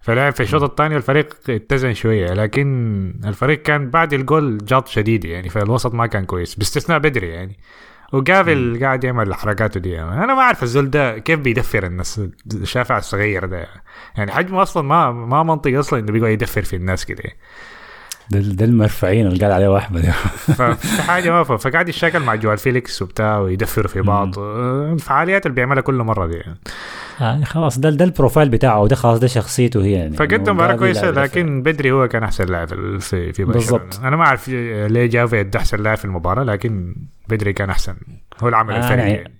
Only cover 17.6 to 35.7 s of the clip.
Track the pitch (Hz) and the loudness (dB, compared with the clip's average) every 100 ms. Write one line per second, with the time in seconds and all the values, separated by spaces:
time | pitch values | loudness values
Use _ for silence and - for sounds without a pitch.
17.6 | - - - - - - - 98 101 92 | -20 -20 -20 -20 -18 -18 -4 -2 0 2
18.6 | 110 120 107 - 92 104 107 90 101 92 | 4 4 4 2 2 2 4 2 2 4
19.6 | 98 98 101 87 85 85 98 - - 135 | 4 4 2 0 2 2 0 -4 0 2
20.6 | 123 - 185 214 147 175 175 170 147 117 | 2 0 -2 -4 0 0 2 2 2 0
21.6 | 170 165 175 - 170 170 131 110 107 107 | 0 -2 -2 0 0 0 0 0 0 0
22.6 | 135 127 123 - 92 - 107 107 98 92 | 0 0 -2 -8 -8 -2 0 2 0 0
23.6 | 110 - 104 - 98 101 98 95 101 107 | -2 -2 -2 0 2 2 0 -4 -8 -4
24.6 | 123 131 147 165 - 139 170 196 185 127 | -2 -2 -2 -4 0 0 2 0 0 -2
25.6 | 123 143 131 131 113 107 85 82 - 82 | 0 0 0 0 0 -2 -2 -4 -10 -14
26.6 | - - - - - - 120 131 143 160 | -14 -14 -14 -16 -16 -4 -2 0 0 0
27.6 | 156 127 151 147 180 - 131 - 143 113 | 0 2 0 4 2 4 2 4 4 4
28.6 | 135 107 104 131 120 117 127 123 - - | 4 4 4 4 4 4 2 0 -2 0
29.6 | 120 117 98 95 80 76 156 208 196 190 | 2 2 2 2 0 -2 2 2 2 2
30.6 | 170 113 190 196 190 143 139 165 170 139 | 2 4 2 2 2 2 0 0 0 0
31.6 | 131 151 135 135 123 117 113 - 92 87 | 0 0 2 4 2 0 -2 0 0 -2
32.6 | 85 95 95 98 - 98 87 87 98 117 | -4 -6 -4 -6 -4 -4 -4 -2 0 2
33.6 | 113 120 90 98 131 151 165 131 - 127 | 2 0 -2 -6 -2 2 4 2 -2 -6
34.6 | 120 107 104 117 120 120 120 113 98 110 | -4 -2 0 2 4 2 2 2 0 2
35.6 | - | 2